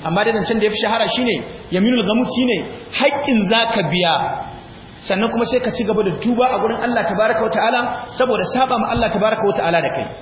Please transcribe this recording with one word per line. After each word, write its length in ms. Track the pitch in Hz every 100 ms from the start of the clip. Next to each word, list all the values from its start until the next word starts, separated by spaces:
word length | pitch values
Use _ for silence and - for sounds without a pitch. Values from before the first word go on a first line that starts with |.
Amma 200 | 165 170 214
dai 80 |
zancen 260 | 226 190 226
da 60 | 214
ya 60 |
fi 60 | 208
shahara 220 | 214 226 208
shine 360 | - 247 170 - - -
yaminul 320 | 175 214 247
ghamus 240 | 190 226 233 -
shine 300 | 254 196 - - -
haƙƙin 480 | - 277 285 - 233 185
za 140 | 226 226
ka 100 | 226 160
biya, 280 | 175 175 147 135 - - - - - - - -
sannan 240 | 190 226
kuma 140 | 226 233
sai 140 | 254
ka 80 | 214
ci 120 | 247 208
gaba 160 | 208
da 80 | 196 151
tuba 260 | 226 233 254
a 80 | 254
gurin 240 | 226 226
Allah 200 | 247 233 190
tabaraka 340 | 190 220 220 220
wa 20 |
ta'ala 320 | 208 220 247 247 - -
saboda 320 | - 247 214 -
saba 240 | 254 262 247
ma 140 | 220
Allah 160 | 233 226
tabaraka 340 | 196 214 214 202
wa 80 | -
ta'ala 240 | - -
da 60 | -
kai. 200 | 135 - -